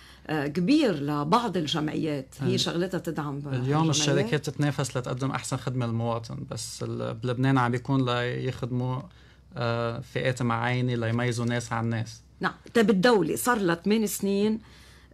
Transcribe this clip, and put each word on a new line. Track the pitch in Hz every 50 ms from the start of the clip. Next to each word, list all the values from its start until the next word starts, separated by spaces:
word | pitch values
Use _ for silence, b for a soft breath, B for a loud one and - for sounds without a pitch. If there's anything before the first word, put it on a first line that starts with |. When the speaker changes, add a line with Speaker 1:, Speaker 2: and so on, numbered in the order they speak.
| B B B B B -
Speaker 1:
آه، | 151 156 139 147
كبير | 143 185 175 190 285 311 302 226 170
لبعض | 143 139 147 151 147 147 151 202 240 240 220 170 185
الجمعيات، | 156 135 156 160 151 151 156 - 151 156 147 139 131 - - -
هي | 135 123 123
Speaker 2:
هل | 123
Speaker 1:
شغلتها | - 175 147 170 180 185 185 165
تدعم | - 170 156 160 147 147 139 143
ب-، | 143 143
Speaker 2:
اليوم | 131 123 123
Speaker 1:
هالجمعيات؟ | 131 143 156 160 160
Speaker 2:
الشركات | 143 147 151 147 135 139 139 226 - 143 -
تتنافس | 151 - - 147 147 139 - 139 - - 131
لتقدم | 123 - 135 127 139 131
أحسن | - - - - 139 127
خدمة | - 139 127 127 120
للمواطن، | 117 113 113 117 117 117 117 113 - 135 135 - 131
بس | - 120 - - - - 123
ال-، | 113 117 117 117 120 120
بلبنان | 113 113 123 123 120 131 135 135 135
عم | 123 120
بيكون | 123 123 123 - 139 135 135
ليخدموا، | 120 123 120 120 123 127 131 127 127 127 - 131 117 127 123 123 127 127 135 - b b b b b b b b - - 131
آه، | 123 117 117 117 117 117 117 127
فئات | 127 - - 123 - 131 127 -
معينة | 127 120 117 117 117 120 123 127 123 127 123
ليميزوا | 117 113 113 117 120 123 123 120 117 120
ناس | 117 120 120 113 - 117
عن | 113 113
ناس. | 117 117 110 117 - - - - - - -
Speaker 1:
نعم. | - 156 - - - - -
طيب | 233 226 202
الدولة | 226 185 175 247 240 196 160 147 -
صار | - - 254 247 226
لها | 202 170 170
ثمان | 170 - 196 208 226 214 190
سنين | - - - 196 202 196 208 214 220 220 B B B B B B B B B B